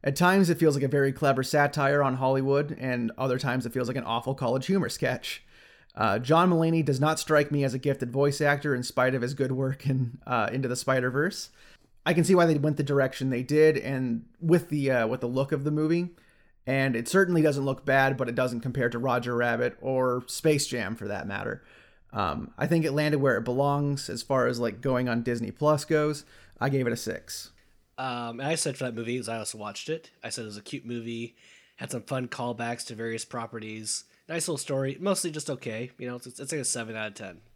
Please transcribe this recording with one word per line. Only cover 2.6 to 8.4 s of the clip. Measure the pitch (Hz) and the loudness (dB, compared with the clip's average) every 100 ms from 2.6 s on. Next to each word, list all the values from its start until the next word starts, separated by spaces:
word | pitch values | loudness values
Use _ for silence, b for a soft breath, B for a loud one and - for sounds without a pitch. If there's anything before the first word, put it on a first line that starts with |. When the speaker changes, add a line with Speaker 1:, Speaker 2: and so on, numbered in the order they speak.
| 147 - | 0 -4
Speaker 1:
and | 131 123 117 - | -4 -2 -2 -2
other | 131 127 | -2 0
times | 139 127 120 | 0 -2 -2
it | |
feels | 127 123 | -4 -2
like | 131 | -4
an | |
awful | - 117 - 139 | -2 -2 -2 -2
College | 123 131 131 | 0 -2 2
Humor | 196 160 | 0 0
sketch. | - 127 127 - - b b b b b - | -2 -2 -2 -6 -12 b b b b b -2
Uh, | 110 101 | 0 0
John | 123 160 185 | 4 6 6
Mulaney | 170 165 165 | 4 4 2
does | 151 131 | 2 2
not | 151 156 | 2 0
strike | - 151 147 | 4 4 4
me | 147 | 2
as | 135 | 0
a | 131 | 0
gifted | 143 135 127 | -2 -2 -2
voice | 131 143 143 | 2 2 2